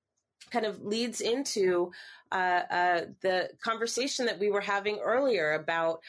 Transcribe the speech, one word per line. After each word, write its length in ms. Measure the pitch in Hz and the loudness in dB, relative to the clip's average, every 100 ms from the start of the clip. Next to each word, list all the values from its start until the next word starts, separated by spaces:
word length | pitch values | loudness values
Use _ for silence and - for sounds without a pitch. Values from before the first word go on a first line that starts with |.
| _ _ _ - - | _ _ _ -20 -6
kind 160 | 240 214 | -2 -2
of 160 | 196 | -4
leads 380 | 202 226 240 - | -4 -2 -2 -2
into, 720 | 214 254 277 220 185 175 180 - - - - | -2 -2 -2 2 2 2 0 -6 -20 -18 -4
uh, 300 | 185 180 180 - | 0 2 2 0
uh, 300 | 175 180 170 - - | 2 2 2 -2 -4
the 300 | 190 185 - - | 0 0 -2 -6
conversation 640 | 233 226 233 240 277 - 233 | -4 -2 -2 -2 -2 0 -2
that 120 | 175 | 0
we 120 | 208 | 0
were 100 | 202 | 0
having 380 | 196 202 202 208 | 2 0 0 -2
earlier 540 | - 240 277 202 151 | 0 2 4 2 2
about, 480 | 156 156 165 165 165 | 0 0 0 0 -2